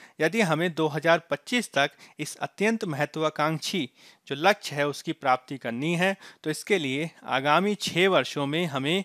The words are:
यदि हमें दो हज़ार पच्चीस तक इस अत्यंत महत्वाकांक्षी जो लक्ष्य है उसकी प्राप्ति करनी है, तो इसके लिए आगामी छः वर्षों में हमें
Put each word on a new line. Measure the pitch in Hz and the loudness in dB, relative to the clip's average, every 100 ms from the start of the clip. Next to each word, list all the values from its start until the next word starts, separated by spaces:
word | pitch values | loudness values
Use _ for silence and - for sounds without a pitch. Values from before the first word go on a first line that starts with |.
| - - | -18 -2
यदि | 160 220 | 0 2
हमें | 180 156 180 156 | 2 2 0 0
दो | 156 | -2
हज़ार | 151 165 165 - | 0 2 2 2
पच्चीस | 143 - 247 - | -6 -2 -4 -2
तक | - 147 _ - - | 0 0 _ -20 -10
इस | 151 - | -10 -8
अत्यंत | 143 - 208 226 190 | -10 -2 0 0 -4
महत्वाकांक्षी | 139 147 160 156 - 151 160 - 190 123 _ - _ - | -2 -4 0 -2 0 0 0 -2 -4 -4 _ -20 _ -8
जो | 139 | 0
लक्ष्य | 180 208 - 147 | 2 2 -2 -2
है | 143 | -2
उसकी | 139 - | -2 -8
प्राप्ति | 151 135 127 - 135 | -4 0 0 0 -8
करनी | 123 117 156 170 | -6 -4 -2 0
है, | 190 190 - - | 0 -2 -10 -10
तो | 156 | -6
इसके | 151 - 196 | -6 0 0
लिए | 139 135 160 - - | 0 -4 -6 -8 -2
आगामी | 127 143 160 202 208 | 0 4 4 2 -2
छः | - 165 190 | -2 2 4
वर्षों | 165 123 151 139 | 4 2 -4 -2
में | 160 175 | -2 -2
हमें | 131 143 190 | -2 -2 -2